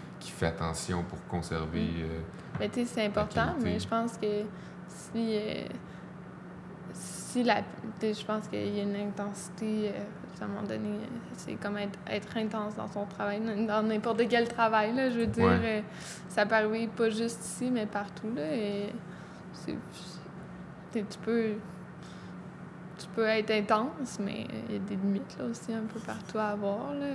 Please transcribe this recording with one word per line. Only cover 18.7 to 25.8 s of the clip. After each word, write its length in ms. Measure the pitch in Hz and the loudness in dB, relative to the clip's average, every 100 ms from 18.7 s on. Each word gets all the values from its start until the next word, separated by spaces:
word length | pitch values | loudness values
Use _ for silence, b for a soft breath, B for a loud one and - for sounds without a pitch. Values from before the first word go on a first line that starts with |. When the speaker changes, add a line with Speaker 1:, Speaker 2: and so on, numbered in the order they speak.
| 202 202 - - B B B - | 0 -2 -4 -8 B B B -12
Speaker 2:
c'est, 200 | - - | -8 -4
tu 60 | - - - - - - - - - - - - | -4 -6 -12 -12 -12 -12 -12 -12 -12 -12 -12 -4
sais, 120 | 226 196 | -2 -2
tu 80 | - | -4
peux... 340 | 220 233 220 214 - - - - B B B B - - - - - - | 2 4 4 0 -6 -10 -12 -12 B B B B -12 -12 -12 -12 -12 -12
tu 100 | - | -6
peux 120 | - 220 | 2 4
être 260 | 220 220 | 4 4
intense, 680 | 220 202 214 254 330 254 - | 4 6 6 4 -2 -6 -2
mais 280 | 196 - 226 220 233 | -2 -2 -4 -4 -4
il 40 | 208 | -2
y 20 | |
a 20 | |
des 160 | 196 196 | -2 0
limites, 400 | 196 196 269 - | 2 2 -2 -4
là, 80 | 247 | -4
aussi, 280 | 233 - | -4 -4
un 100 | 226 | -4